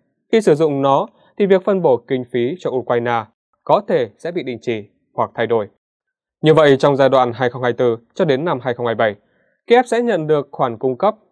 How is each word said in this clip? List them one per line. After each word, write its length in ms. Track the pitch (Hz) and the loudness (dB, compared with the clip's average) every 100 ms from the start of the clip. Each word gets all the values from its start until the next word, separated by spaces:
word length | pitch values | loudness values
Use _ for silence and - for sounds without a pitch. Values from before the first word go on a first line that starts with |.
| _ _ _ | _ _ _
Khi 100 | 220 | 0
sử 140 | 208 147 | 2 2
dụng 260 | 160 139 | 2 2
nó 260 | 139 143 208 _ _ - | 2 2 0 _ _ -2
thì 80 | 202 | 2
việc 200 | 190 196 | 2 2
phân 160 | 190 | 0
bổ 160 | 165 117 | 2 0
kinh 260 | - 131 120 | -2 -6 -4
phí 240 | 123 120 180 | -4 -4 -4
cho 100 | 131 | -6
Ukraine 560 | 127 117 120 120 117 107 _ _ _ | -6 -2 -2 -2 -4 -6 _ _ _
có 180 | - 170 208 | -4 -4 -2
thể 220 | 170 113 - | -4 -4 -8
sẽ 140 | 165 | -10
bị 120 | 175 | -8
đình 140 | 131 113 | -8 -8
chỉ 220 | 123 110 101 _ _ | -6 -8 -8 _ _
hoặc 180 | - 107 | -8 -6
thay 140 | - 113 | -4 -2
đổi. 200 | 113 98 _ _ _ _ _ _ _ | -2 -4 _ _ _ _ _ _ _
Như 120 | 156 | 2
vậy, 240 | 156 147 135 | 4 6 4
trong 180 | 147 135 | 2 2
giai 140 | 135 | 2
đoạn 240 | 131 123 | 2 0
hai 160 | 113 123 | -2 -4
không 140 | 123 | -2
hai 100 | 127 | -4
tư 240 | 120 123 113 _ | -2 -2 -2 _
cho 120 | - 175 | -4 0
đến 200 | 131 170 | 0 -2
năm 140 | 139 | -4
hai 120 | 127 | -6
không 120 | 120 120 | -4 -4
hai 100 | 113 | -2
bảy, 200 | 113 101 _ _ _ _ - | -2 -2 _ _ _ _ 2
Kiev 180 | 240 247 | 2 2
sẽ 160 | 233 | -2
nhận 260 | 240 185 156 | -2 -2 0
được 200 | 151 139 | -2 -2
khoản 260 | - 135 113 | -4 -4 -2
cung 200 | 131 123 | -4 -2
cấp 180 | 202 214 _ | -2 -2 _